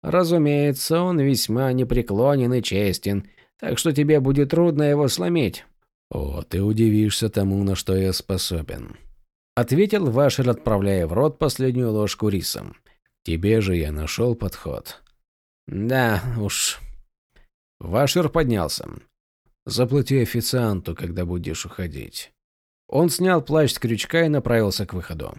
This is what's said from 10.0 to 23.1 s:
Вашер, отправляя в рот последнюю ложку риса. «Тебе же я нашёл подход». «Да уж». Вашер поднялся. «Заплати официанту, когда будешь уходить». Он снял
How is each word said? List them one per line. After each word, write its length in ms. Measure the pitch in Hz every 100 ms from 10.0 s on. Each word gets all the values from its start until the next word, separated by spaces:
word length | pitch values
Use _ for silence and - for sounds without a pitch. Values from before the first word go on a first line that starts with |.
| 160
Вашер, 400 | 117 143 - 127
отправляя 560 | 117 - 104 98 98 82
в 60 |
рот 260 | 90 151 151
последнюю 540 | 151 - 131 123 120
ложку 360 | 107 104 - 107
риса. 440 | 98 - 55 50 50 _ _ _ _
«Тебе 380 | - 82 98 113
же 160 | 98 87
я 160 | 76
нашёл 420 | 76 76 - 120
подход». 680 | 117 90 - 82 62 - - _ _ _ _ _ _ -
«Да 520 | 95 107 131 120 101 120 120
уж». 400 | 104 - - - - - - _ _ _ _ _ _ _
Вашер 500 | 85 98 139 180 160
поднялся. 600 | 170 135 110 78 - 50 50 _ _ _ _ _ _ -
«Заплати 520 | - 123 143 - 135
официанту, 800 | 113 120 110 127 113 98 87 82
когда 280 | 87 87
будешь 400 | 87 90 78 82
уходить». 680 | 90 - 90 71 50 - - _ _ _ _ _ _
Он 200 | -
снял 320 | 175